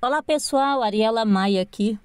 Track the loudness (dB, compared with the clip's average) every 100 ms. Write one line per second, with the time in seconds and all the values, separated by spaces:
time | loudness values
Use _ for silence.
0 | 0 -2 0 -2 0 0 0 0 -2 0
1 | 0 0 2 2 2 0 -2 -2 -4 -4